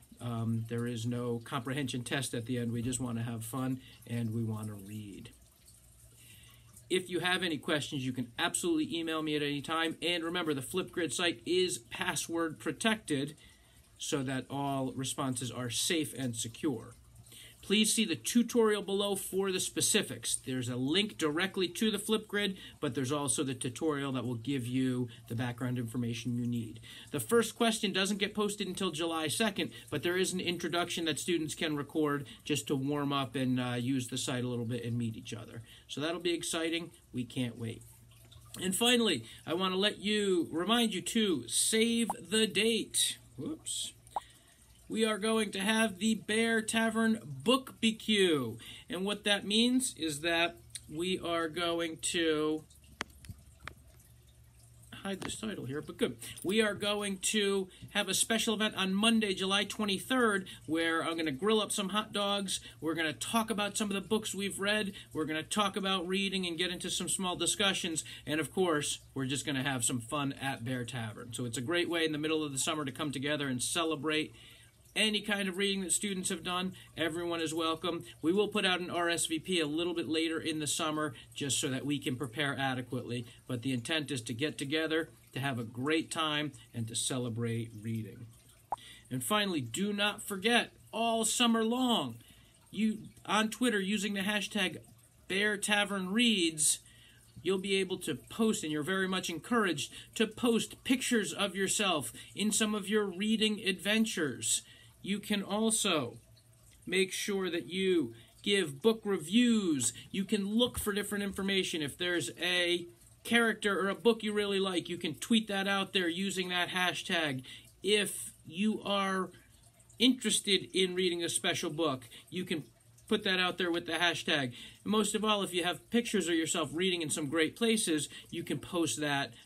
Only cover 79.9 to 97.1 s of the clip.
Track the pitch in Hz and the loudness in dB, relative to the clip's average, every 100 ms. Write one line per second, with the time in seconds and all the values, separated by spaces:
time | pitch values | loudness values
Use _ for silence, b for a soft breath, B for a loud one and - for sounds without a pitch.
79.9 | 170 135 160 165 160 165 156 151 - 156 | -2 0 0 0 0 -2 -2 -2 0 0
80.9 | 151 151 120 B - 143 - 151 131 131 | 0 -2 -4 B -6 -2 0 0 -2 0
81.9 | 143 151 120 135 151 143 139 135 127 123 | -2 -2 -2 -4 -2 0 0 0 -2 -4
82.9 | 127 107 120 117 B - 120 131 123 117 | -6 -4 -6 -8 B -8 -4 -2 -2 0
83.9 | 160 139 139 113 117 151 - 143 156 160 | -2 -2 -6 -6 -2 -4 -2 -2 0 2
84.9 | 160 160 B B 135 139 123 110 117 139 | 0 -2 B B -4 -2 -2 -6 -4 0
85.9 | 160 - 165 156 147 151 B B 120 113 | 0 0 -2 0 0 -2 B B -6 -4
86.9 | 120 - 131 123 113 117 113 113 107 110 | -2 -2 -2 -2 -2 -2 -2 -6 -8 -6
87.9 | 113 101 - 113 - - - _ B B | -6 -6 -12 -18 -20 -20 -20 _ B B
88.9 | B B 127 - 208 202 165 117 117 202 | B B -6 2 2 2 0 -2 -2 0
89.9 | 202 208 202 - 196 214 240 - - - | 2 0 0 -6 0 4 4 2 -6 -8
90.9 | 214 233 226 226 - 240 226 220 247 254 | 0 2 2 2 4 6 6 4 4 4
91.9 | 208 131 113 B B B B B 175 220 | 2 0 -6 B B B B B 0 0
92.9 | 208 - - - 202 214 - 247 208 190 | 0 -10 -12 2 2 2 2 2 4 2
93.9 | 208 202 202 190 208 190 208 180 - - | 0 0 -2 0 -2 -2 0 -2 -2 -12
94.9 | - _ - - 190 208 202 208 208 202 | -20 _ -16 -2 0 2 0 2 2 2
95.9 | 202 185 214 240 202 165 156 156 - B | 0 0 4 4 6 2 2 2 2 B
96.9 | B B | B B